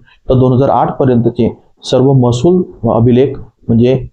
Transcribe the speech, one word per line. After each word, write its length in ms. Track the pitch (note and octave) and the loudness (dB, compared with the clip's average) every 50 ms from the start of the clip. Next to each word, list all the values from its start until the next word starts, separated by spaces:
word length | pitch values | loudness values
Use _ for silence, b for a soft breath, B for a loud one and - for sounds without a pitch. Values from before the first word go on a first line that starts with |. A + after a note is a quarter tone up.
| b b b b _ - | b b b b _ -2
तर 60 | C3 | 0
दोन 180 | B2 B2+ B2+ | 2 2 2
हजार 160 | B2+ A#2+ C#3 - | 2 0 0 0
आठ 280 | - B2 D3+ F3 - | 0 0 -2 -2 -2
पर्यंतचे 600 | - D3 B2+ B2 A#2 A#2 A#2 - - A2+ G#2 - - _ _ _ _ | -2 -2 0 0 0 0 -2 -2 -2 -4 -4 -4 -8 _ _ _ _
सर्व 300 | - - C3+ B2+ B2+ C#3 | -6 -4 0 0 2 2
महसूल 500 | C#3 C3 A#2+ A#2+ A#2+ B2 - F3 F#3 F#3 F#3 - - - - A2+ | 2 2 2 0 0 0 0 2 2 0 -2 -4 -8 -6 -4 -2
अभिलेख 440 | G2 A2+ A2+ B2+ A#2 B2 C3+ C3+ - - - - _ _ _ - | 0 2 2 2 2 2 2 0 -4 -8 -14 -18 _ _ _ -2
म्हणजे 380 | A#2 A2+ A#2+ B2+ C3 B2+ B2 - | 0 2 2 2 0 -2 -4 -10